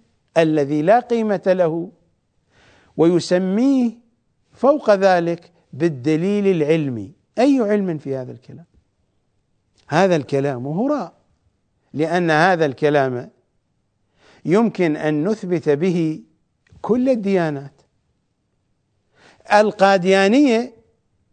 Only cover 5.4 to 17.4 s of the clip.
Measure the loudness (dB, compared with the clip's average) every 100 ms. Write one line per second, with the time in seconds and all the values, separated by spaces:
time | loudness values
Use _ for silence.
5.4 | _ _ _ -4 -4 -2 -2 -2 -2 0
6.4 | 0 0 0 0 -2 -6 -12 _ _ 0
7.4 | 2 2 0 -2 -2 -6 -8 -8 -10 -16
8.4 | -20 -20 -20 _ _ _ _ _ _ _
9.4 | _ _ _ _ -6 0 0 0 -2 -4
10.4 | -4 -6 -8 -6 -4 -4 -8 _ _ _
11.4 | _ _ _ _ _ -6 -2 0 2 2
12.4 | 2 2 0 0 0 2 0 -4 -12 _
13.4 | _ _ _ _ _ _ _ _ _ _
14.4 | -2 0 0 0 -2 -2 -2 -2 -2 -4
15.4 | -4 -4 -2 0 0 -2 -4 -6 -14 _
16.4 | _ _ _ -10 -2 0 0 -2 0 -2